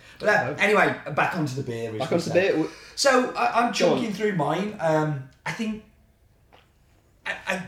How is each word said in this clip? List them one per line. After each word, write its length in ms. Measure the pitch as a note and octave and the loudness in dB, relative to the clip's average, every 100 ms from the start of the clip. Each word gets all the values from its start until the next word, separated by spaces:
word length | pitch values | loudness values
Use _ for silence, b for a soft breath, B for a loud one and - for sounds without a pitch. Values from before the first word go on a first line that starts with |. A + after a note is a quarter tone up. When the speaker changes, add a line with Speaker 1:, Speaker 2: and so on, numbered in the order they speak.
| B B | B B
Speaker 1:
but, 100 | G3+ | 0
uh, 180 | G3 C3 | 0 0
Speaker 2:
No. 60 | D3 | -2
Speaker 1:
anyway, 360 | G#3 G#3 E3+ B2+ - | 2 4 4 0 -4
back 220 | D3+ - F#3 | -2 -2 -2
onto 180 | D3 | -4
the 80 | B2 | -4
beer, 300 | - A#2 A2+ | -6 -6 -6
as 60 | G#2+ | -4
Speaker 2:
Back 100 | B2+ | -2
Speaker 1:
we 60 | F3 | -2
Speaker 2:
onto 80 | - | 2
the 40 | |
Speaker 1:
say. 200 | E3 F#3+ | 2 2
Speaker 2:
beer. 80 | D3+ | 2
We 60 | D#3 B B - | -2 B B 0
Speaker 1:
So 360 | C#4 B3+ B3+ | 4 4 2
I, 120 | - A#3+ | 0 0
I'm 160 | A3+ | 2
Speaker 2:
Go 40 | A#3+ | 0
on. 40 | |
Speaker 1:
chunking 400 | G3 F3+ D#3 A#3 | 2 2 2 0
through 220 | F#3+ G#3+ | -2 0
mine. 420 | F#3 C#3+ D#3+ G#3 G#3 | 0 0 -2 -4 -2
Um, 500 | D#3+ D#3 D#3 C#3+ C3 - - | 0 2 2 -2 -8 -10 -8
I 60 | |
think 320 | D#3+ A3 G#3+ - _ _ _ _ _ _ _ _ _ _ _ _ _ | -6 -6 -6 -12 _ _ _ _ _ _ _ _ _ _ _ _ _
I, 100 | - - - | -12 -8 -6
I, 160 | F#3 | -6